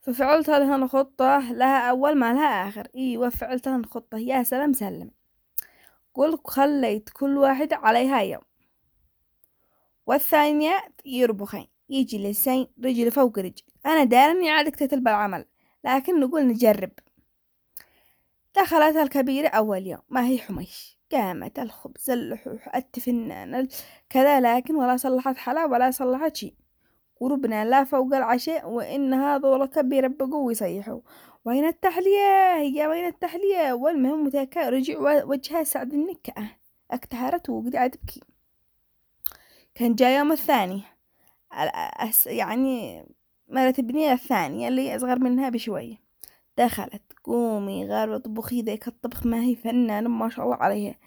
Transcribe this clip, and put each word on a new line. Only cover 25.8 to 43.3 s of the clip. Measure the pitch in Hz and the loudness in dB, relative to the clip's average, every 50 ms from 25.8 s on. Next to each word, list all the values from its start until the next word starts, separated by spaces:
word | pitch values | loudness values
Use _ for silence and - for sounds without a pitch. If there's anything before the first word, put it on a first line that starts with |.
| 247 254 | 2 2
صلحت | 254 - 269 254 254 262 311 320 294 | 0 0 -2 -2 -2 0 -2 -4 -4
شي. | - 220 - - _ _ _ _ _ _ _ _ _ _ _ _ _ | -4 -14 -14 -16 _ _ _ _ _ _ _ _ _ _ _ _ _
قربنا | 240 254 294 277 269 226 220 214 214 | -2 -2 -2 0 0 -2 -2 -2 0
لا | 226 254 269 269 | 2 4 4 4
فوق | 262 - 269 262 262 277 | 4 0 0 0 2 0
العشاء، | 269 247 226 240 254 - 320 330 311 - 170 | 0 2 2 0 0 0 -2 -4 -4 -4 -6
وإن | 226 240 - - - 285 277 262 262 | -6 -6 -6 -6 -4 -4 -2 0 0
هذول | 262 277 285 294 277 277 269 269 254 277 | 0 0 0 0 0 2 2 2 2 0
كبير | 262 - 320 285 254 269 269 262 262 | -2 0 -2 0 2 2 2 2 0
بقوا | 269 302 277 254 302 302 277 247 | 0 -4 -6 -4 -2 -2 -2 -2
ويصيحوا، | 233 214 220 180 170 196 202 220 214 233 _ _ - - - - - _ _ | -2 -2 -4 -6 -6 -6 -10 -10 -12 -14 _ _ -20 -20 -20 -20 -20 _ _
وين | 233 240 269 294 | -2 0 0 0
التحلية؟ | 320 330 _ - 381 339 339 359 392 403 403 403 403 392 392 381 370 359 | 0 -2 _ -2 -2 0 2 2 2 4 4 4 4 6 6 6 4 4
هي | 320 294 285 262 294 302 302 | 2 0 -2 0 0 0 0
وين | 320 339 349 | 0 -2 -2
التحلية؟ | 349 330 _ - 339 339 349 392 392 392 359 320 277 254 | -4 -6 _ -8 -6 -6 -2 0 0 2 2 2 0 0
والمهم | 240 254 302 349 294 254 254 294 311 302 | 0 0 0 2 2 2 2 2 0 -2
متكا | 277 262 285 269 262 - 349 311 240 | 0 0 -2 -4 -2 -2 -4 -2 0
رجع | 247 269 262 285 302 311 | 0 0 -2 -2 -4 0
و-، | 277 285 302 294 - - | 2 4 4 4 2 2
وجهها | 277 277 269 - 294 339 311 | -4 -4 -4 -4 -4 -2 -2
سعد | 302 - 277 262 247 302 | -2 -4 -6 -6 -4 -2
النكأة، | 285 302 370 349 - _ - - - 214 208 - _ _ _ _ _ _ _ | -2 -2 -2 -6 -10 _ -14 -10 -10 -10 -10 -12 _ _ _ _ _ _ _
اكتهرت | - 247 - - - 240 254 262 302 349 - - | -10 -10 -8 -10 -8 -6 -4 -2 -4 -4 -4 -6
وقعدت | 240 226 220 240 254 - 247 254 - | -8 -6 -6 -4 -2 0 0 -2 -2
تبكي. | - - - - - - _ _ _ _ _ _ _ _ _ _ _ _ _ _ _ _ _ _ _ _ - - - _ _ _ _ _ _ _ | -6 -16 -16 -16 -16 -20 _ _ _ _ _ _ _ _ _ _ _ _ _ _ _ _ _ _ _ _ -14 -14 -14 _ _ _ _ _ _ _
كان | - 233 240 233 | -4 0 0 2
جاي | 226 254 247 262 | 4 4 4 4
يوم | 277 294 294 | 2 2 2
الثاني، | 320 302 - - 294 240 196 180 185 196 196 - _ _ _ _ _ _ _ _ _ _ _ _ - | 0 0 0 0 0 0 0 -2 -4 -8 -10 -14 _ _ _ _ _ _ _ _ _ _ _ _ -8
ال-، | - 147 - - - 85 - - - - 214 | -4 -4 -4 -4 -6 -8 -8 -6 -8 -8 -2
أس-، | 220 - - - | 0 0 0 0
يعني | - 226 208 170 208 240 262 269 262 240 208 127 87 80 - - - _ _ _ | -2 -4 -4 -4 -2 -2 0 -2 -2 -4 -6 -10 -12 -14 -20 -20 -20 _ _ _